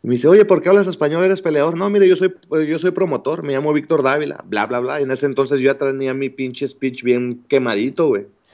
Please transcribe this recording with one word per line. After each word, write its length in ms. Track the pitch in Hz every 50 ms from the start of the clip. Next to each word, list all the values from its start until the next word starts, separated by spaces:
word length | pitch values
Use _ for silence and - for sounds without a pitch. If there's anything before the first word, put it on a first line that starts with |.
| -
Y 40 |
me 60 | 117 123
dice, 140 | 120 123
"Oye, 180 | 151 185 214 208
¿por 160 | 208 190 156
qué 80 | 160 175
hablas 180 | 190 202 196
español? 380 | 185 170 - 156 147 156 165 180
¿Eres 160 | 190 196 185
peleador?". 340 | 190 175 156 147 139 165 170
"No, 140 | 170 190 202
mire, 180 | 202 208 196
yo 80 | 185 185
soy, 180 | - 190 185 185 - _ _ - 160 156
yo 100 | 147 160 160
soy 120 | 165 185
promotor, 500 | 175 - 190 175 143 120 - 131 160 170
me 120 | 156 143 135
llamo 200 | 135 147 151 147
Víctor 300 | 151 151 - 165 151 131
Dávila", 400 | 131 139 151 151 - - - -
bla, 200 | - 101 104 107
bla, 120 | 110 123 123
bla. 220 | 123 127 139 151
Y 20 | 143
en 80 | 131
ese 140 | 135 127 147
entonces 340 | 143 131 139 135 135 147 135
yo 140 | 127 135 139
ya 40 |
tenía 360 | 139 143 135 135 135 135 131 131
mi 160 | 135 135 131
pinche 380 | 131 - 135 127 123 - 143
speech 360 | 135 135 _ 139 131 123 123 120
bien 400 | 123 123 123 123 123 120 120 _ _
quemadito, 580 | - 135 127 120 110 101 110 135 131 - 170
güey. 200 | 151 - 101 101 - _ _ _ _